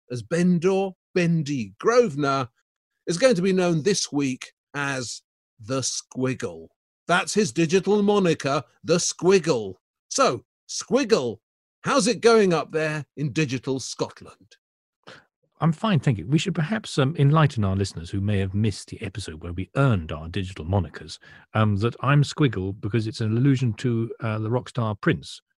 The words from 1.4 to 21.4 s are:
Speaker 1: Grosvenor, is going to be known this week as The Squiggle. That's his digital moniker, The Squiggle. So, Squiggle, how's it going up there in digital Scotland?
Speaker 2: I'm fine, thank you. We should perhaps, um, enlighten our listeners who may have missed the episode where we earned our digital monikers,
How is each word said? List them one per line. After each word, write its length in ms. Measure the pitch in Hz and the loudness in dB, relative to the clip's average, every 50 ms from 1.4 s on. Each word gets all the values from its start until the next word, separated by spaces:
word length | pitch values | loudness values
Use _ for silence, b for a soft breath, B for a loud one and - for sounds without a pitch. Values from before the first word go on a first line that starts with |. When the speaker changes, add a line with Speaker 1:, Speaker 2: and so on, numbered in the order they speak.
| 147 139 147 131 107 98 - - | 0 -2 -4 -4 -6 -8 -8 -4
Speaker 1:
Grosvenor, 680 | - 220 233 247 240 185 135 143 143 139 139 135 127 - _ _ _ _ _ _ _ _ _ _ - | 0 2 4 6 4 4 2 -2 0 0 0 0 -2 -4 _ _ _ _ _ _ _ _ _ _ -6
is 120 | 190 170 | -6 -2
going 180 | 175 262 262 226 | 4 4 4 4
to 60 | 175 | 4
be 100 | 175 196 | 2 2
known 320 | 185 185 180 175 170 160 127 | 2 2 2 2 2 2 0
this 300 | 202 190 - - - - | 0 0 -2 -2 -4 -2
week 400 | 143 143 131 127 - - - _ _ _ _ - | -2 -2 -2 -4 -6 -10 -18 _ _ _ _ -8
as 480 | 143 143 139 135 131 120 110 - - _ _ _ _ _ _ _ - | -6 -4 -4 -4 -6 -6 -8 -12 -14 _ _ _ _ _ _ _ -16
The 220 | 107 104 131 135 | -8 -6 -4 -4
Squiggle. 840 | 123 - - - - _ - 127 127 131 127 - 117 92 85 82 80 - _ _ _ _ _ _ _ | -4 -4 -6 -8 -10 _ -6 -4 -2 -2 -2 -4 -6 -10 -10 -12 -18 -20 _ _ _ _ _ _ _
That's 280 | - 170 185 180 160 - | 0 0 0 0 0 0
his 180 | 202 214 135 | 0 0 0
digital 500 | - 165 165 143 175 196 - 190 208 208 | 2 0 0 2 2 2 2 2 2 2
moniker, 600 | 202 202 208 208 190 170 156 - - 139 139 151 - b b b b | 4 4 4 4 4 2 0 0 0 -2 -2 -2 -4 b b b b
The 120 | - 170 | 0 0
Squiggle. 760 | 170 - - - - 165 180 196 190 143 165 135 117 107 95 92 _ _ _ _ _ _ - | 0 0 -2 -4 0 2 4 4 4 4 2 -2 -2 -2 -6 -10 _ _ _ _ _ _ -6
So, 360 | - - 262 190 127 110 - _ _ _ _ - | 0 2 2 2 2 -2 -6 _ _ _ _ -12
Squiggle, 680 | - - - - 196 269 285 202 220 160 127 117 98 - _ _ _ _ _ _ _ _ | -12 -10 -4 0 0 0 2 2 2 2 2 0 -6 -8 _ _ _ _ _ _ _ _
how's 260 | - 185 269 277 180 | -4 0 0 2 2
it 140 | 247 214 160 | 2 0 2
going 320 | - 233 226 226 202 185 165 | 4 4 6 6 6 4 2
up 180 | 151 127 - | 0 -2 -4
there 320 | - 156 156 156 151 156 139 _ - | -4 -4 -2 -2 -4 -6 -8 _ -8
in 160 | - 151 139 104 | -6 -6 -4 0
digital 480 | 160 156 120 135 120 - 135 135 131 | -2 -2 0 -2 -4 -4 -4 -6 -6
Scotland? 760 | - - - - 143 - - - - - - _ _ _ _ _ _ _ _ _ _ _ _ _ _ B B B B B B _ _ _ _ - | -6 -8 -6 -6 -6 -8 -8 -16 -20 -20 -20 _ _ _ _ _ _ _ _ _ _ _ _ _ _ B B B B B B _ _ _ _ -2
Speaker 2:
I'm 120 | - 170 156 | 0 0 0
fine, 260 | - - 220 190 131 | 0 0 2 2 2
thank 180 | - 151 113 | 2 2 0
you. 80 | 95 80 | 0 -2
We 120 | 117 147 | 0 0
should 180 | 170 - 202 165 | 0 0 0 -2
perhaps, 420 | 175 151 156 220 220 - - - | -2 -2 -2 -2 -6 -6 -6 -2
um, 200 | 151 135 135 170 160 | 0 0 0 2 2
enlighten 460 | 139 139 156 160 156 - - 110 101 | 4 4 6 6 4 4 2 2 0
our 100 | 95 95 | 0 2
listeners 340 | 95 98 - - 82 82 85 | 0 -2 -2 -4 -10 -12 -8
who 120 | - 98 | -6 -4
may 180 | 98 104 104 95 | -2 0 0 0
have 140 | 98 95 95 | 0 -2 0
missed 340 | 104 110 107 92 - - | 0 0 0 -2 -4 -10
the 140 | - 101 - | -16 -14 -12
episode 420 | - 95 - 104 - - - 78 85 | -12 -10 -10 -10 -10 -10 -12 -12 -10
where 80 | 87 | -10
we 180 | 87 92 92 - - | -8 -8 -8 -4 0
earned 380 | 139 139 135 110 90 80 78 80 | 2 4 4 4 2 0 -4 -8
our 160 | 76 80 85 | -10 -8 -6
digital 340 | 87 101 92 92 95 - 78 | -6 -6 -6 -6 -8 -10 -4
monikers, 560 | 82 98 98 85 - - - - 80 - - B B B B | 0 0 0 0 0 -6 -14 -16 -16 -18 -20 B B B B